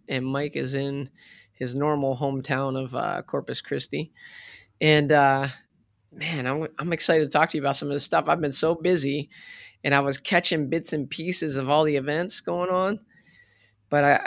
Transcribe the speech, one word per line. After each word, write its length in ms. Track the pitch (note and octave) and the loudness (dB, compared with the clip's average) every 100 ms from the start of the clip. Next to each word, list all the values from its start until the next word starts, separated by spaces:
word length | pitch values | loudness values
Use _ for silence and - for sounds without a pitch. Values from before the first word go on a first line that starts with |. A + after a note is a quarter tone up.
| - | -8
and 160 | C3 B2+ | -6 -4
Mike 300 | C#3 D3 C#3 | -4 -4 -6
is 160 | C3 | -4
in 360 | C#3 C#3 C#3 C3+ _ - - _ | -4 -4 -6 -10 _ -20 -20 _
his 200 | _ B2+ B2+ | _ -8 -2
normal 420 | D3 D3 C3+ B2+ | -2 0 -2 -2
hometown 640 | C#3 C3+ C3+ C3+ C#3 C3 | -4 -4 -4 -2 -2 -4
of, 120 | C3 B2 | -6 -6
uh, 260 | A2 - | -4 -6
Corpus 400 | - C#3+ - C3 | -6 -8 -6 -10
Christi. 500 | - C#3 C3+ C#3+ E3 _ - - - - _ _ | -6 -6 -6 -8 -8 _ -20 -20 -20 -20 _ _
And, 300 | D#3 D3+ D3 | 4 6 6
uh, 360 | D3 C#3 C3+ C3+ C3 _ _ _ _ _ | 6 6 4 -2 -6 _ _ _ _ _
man, 340 | - D#3+ D#3+ B2+ | -10 -6 -4 -2
I'm, 200 | C#3+ D#3 - | -2 -4 -6
I'm 120 | E3 | -4
excited 320 | E3+ - D#3+ | -2 2 2
to 60 | C#3+ | 4
talk 220 | D3+ D#3+ | 4 2
to 60 | D#3 | 2
you 60 | |
about 140 | C#3 C3+ | -2 -2
some 100 | D3 | -2
of 40 | |
this 100 | C#3+ | -4
stuff. 220 | - E3 D3 | 0 0 2
I've 140 | F3 | 0
been 100 | D3+ | 2
so 240 | - D#3 E3 | 0 0 0
busy, 540 | E3 F3+ C#3 C#3+ D3 - - - - _ | 2 2 0 -2 -6 -14 -20 -20 -20 _
and 120 | - C#3 | 2 2
I 60 | |
was 160 | C#3 C3+ | 2 -4
catching 500 | - F3+ F3+ D#3+ C#3 | 0 2 2 -2 0
bits 240 | D#3+ D#3+ | -2 -2
and 180 | D#3 C3+ | -4 -4
pieces 460 | - E3+ F3+ D#3+ C3+ | -8 -6 -4 -4 -4
of 140 | C3 | 2
all 160 | D3 D#3 | 4 4
the 100 | C#3+ | 2
events 460 | C3+ D3+ F3+ - | 0 -4 -4 -6
going 280 | - F3 F3+ | -6 -4 0
on, 300 | F#3 F#3+ A3 _ _ _ _ _ _ _ _ _ | 0 0 -2 _ _ _ _ _ _ _ _ _
but 140 | D3 | 2
I, 100 | C#3+ C#3 | 4 4